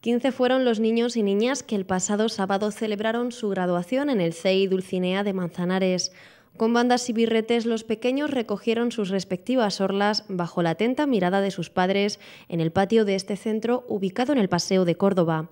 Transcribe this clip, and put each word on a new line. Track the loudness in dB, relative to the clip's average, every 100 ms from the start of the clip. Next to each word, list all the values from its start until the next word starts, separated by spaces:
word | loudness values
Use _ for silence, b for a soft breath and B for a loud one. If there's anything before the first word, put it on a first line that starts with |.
| 0
Quince | 0 0
fueron | 0 2 2
los | 2 2
niños | 2 2 0 0
y |
niñas | 0 2 0 -2
que | -4
el | -4
pasado | -2 -4 -2 0 0
sábado | -2 -2 0 -2
celebraron | -4 -4 -2 -2 -2 -4
su | -4 -4
graduación | -2 0 0 0 -2 0
en | 0
el | 0
cei | 0 0 2 2
Dulcinea | 0 -2 -2 -2 -2
de | -2
Manzanares. | -4 -6 -4 -2 0 0 0 -2 B B B B -2
Con | 2
bandas | 2 4 2 0
y |
birretes, | 0 2 2 0 0 0
los | -4
pequeños | -4 -4 -2 -2 -2
recogieron | -4 -4 -4 -2 0 -2
sus | -2 -2
respectivas | -4 -4 -8 -2 0 0 0
orlas | -2 2 0 0 -4
bajo | -6 -4 0
la | 0
atenta | 0 0 0 0
mirada | 2 2 2
de | 0
sus | -4 -6
padres | -2 0 2 0 -4 B B B
en | -2
el | 0
patio | 0 2 4
de | 4 0
este | -2 -6
centro | -4 -4 -2 -2 -2
ubicado | -4 -2 -2 0
en | 2
el | 2
Paseo | 0 2 2 4
de |
Córdoba. | 4 2 4 2 2 -4